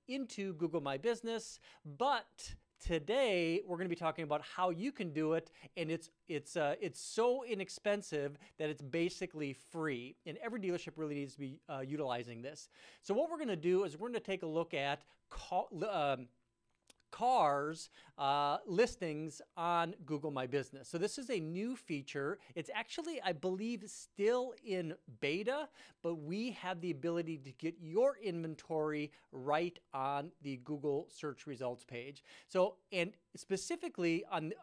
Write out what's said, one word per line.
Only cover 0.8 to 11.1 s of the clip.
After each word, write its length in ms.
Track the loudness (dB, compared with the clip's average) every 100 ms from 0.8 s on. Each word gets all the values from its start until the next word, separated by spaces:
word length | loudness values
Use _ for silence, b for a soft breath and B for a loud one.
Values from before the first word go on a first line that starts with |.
My 160 | 0 0
Business. 600 | 0 0 -2 -4 -6 -14 B B -10 0
But 560 | 2 2 -2 -12 -12 -12 _ _
today, 840 | -2 0 2 4 4 4 4 2 0
we're 120 | -2
gonna 120 | -2
be 60 | 0
talking 280 | 0 0
about 200 | 0 0
how 260 | -2 0 2
you 220 | 2 -2
can 200 | -2 -2
do 220 | 0 2
it, 160 | 2 0 B -10 -6
and 140 | -2
it's, 220 | -2 -6 _ -6
it's, 280 | -6 -2 0
uh, 200 | 2 2
it's 200 | -2 -6
so 440 | -4 2 4 4
inexpensive 960 | 0 -4 -4 -2 0 0 0 -2 -2 -4 B -4
that 100 | -2
it's 120 | -2
basically 720 | -2 0 0 0 -6 -4 -4
free, 640 | -4 -8 -2 0 0 -4 -12 -12
and 100 | -8
every 220 | -6 -4
dealership 320 | 0 -2 -4 -6
really 180 | -4